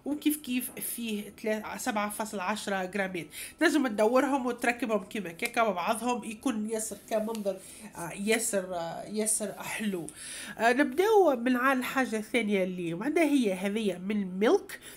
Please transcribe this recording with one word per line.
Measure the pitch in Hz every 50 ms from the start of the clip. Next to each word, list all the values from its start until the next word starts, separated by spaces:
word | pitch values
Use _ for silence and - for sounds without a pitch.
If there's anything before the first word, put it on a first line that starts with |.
| -
وكيف | 262 294 294 - 302 302 302
كيف | - 247 247 254 247 -
فيه | - 202 196 - - - 240 226 214 202 208 208
تلا-، | - - - 214 220 214 208 156 190 196
سبعة | - 254 214 214 208 208
فاصلة | 208 - 220 208 214 202 180
عشرة | 190 214 214 - 214 196 190 185
غرامين. | 180 185 202 190 190 185 170 151 - - - - - - -
تنجم | 302 339 294 311 262 254
تدورهم | 208 202 214 214 247 262 277 262 277 277 247
وتركبهم | 247 240 - - 233 240 240 262 220 220 202 202
كيما | - - 233 185 170
كيكا | 170 - 233 - - 240 226
مع | 220
بعضهم، | 185 175 170 196 233 214 226 247 247 214 -
يكون | 214 220 - - 277 226 214 214 220
ياسر | 226 214 214 - - - - -
كمنظر، | 226 214 214 226 226 214 196 196 190 - - - - - 214 196 -
آه، | - 170 160
ياسر، | 147 185 202 214 220 233 220 - - 196 185 185 185
آه، | 170 165 170 165 - -
ياسر | - 208 214 214 214 - - 214 196
حلو. | 185 196 185 - - - 220 208 190 175 156 - - - - - - - - 220 - -
آه، | 214 233 247
نبداو | 254 294 - 254 320 370 427 440 403 370 311 269
من | 233 233 254 254
على | 247 247 277 269 254
الحاجة | 247 - - 269 254 208 214 220
الثانية | 214 - - 240 226 202 208 196 185
اللي | 190 185 180 175 165 165 170
عندها، | 220 294 320 349 330
هي | 285 285 277 240 202 185
هذه | 180 190 202 202 226 220 196 170 175
من | 180 196 220 208 196 185 180 185
ميلك | 208 247 370 392 - - - - - - -